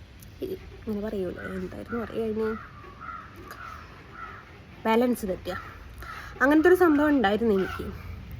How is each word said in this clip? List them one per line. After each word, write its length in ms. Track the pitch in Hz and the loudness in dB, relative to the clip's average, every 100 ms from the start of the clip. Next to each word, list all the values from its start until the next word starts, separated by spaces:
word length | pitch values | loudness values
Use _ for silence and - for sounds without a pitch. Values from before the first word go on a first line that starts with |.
| - - - - | -20 -18 -18 -10
ഈ, 40 | - - - - - | -10 -8 -12 -12 -6
ഇങ്ങനെ 160 | 208 214 | -4 -4
പറയൂലേ, 380 | 208 180 196 - 190 | -2 -4 -6 -8 -6
എന്തായിരുന്നു 400 | 185 202 - 233 | -8 -10 -6 -6
പറയുക 200 | 208 - 226 | -4 -2 -2
അതിന്, 200 | 214 220 220 - - - - - - - - - - - - - - - - - - - - - - 220 | 0 -2 -2 -10 -16 -16 -14 -12 -12 -14 -16 -16 -14 -14 -14 -16 -18 -18 -14 -14 -14 -18 -20 -18 -6 2
ബാലൻസ് 420 | 226 247 226 196 | 4 4 0 -2
തെറ്റുക, 260 | 180 - 185 - - - - - - - - | -6 -6 -10 -12 -16 -16 -14 -12 -12 -12 2
അങ്ങനത്തെ 280 | 262 302 330 | 6 8 8
ഒരു 60 | 359 | 8
സംഭവം 280 | 349 285 302 285 | 8 6 6 6
ഉണ്ടായിരുന്നു 380 | 196 208 226 196 | 4 4 4 4
എനിക്ക്. 280 | 180 - 196 - - - - | 2 -2 -6 -8 -12 -12 -12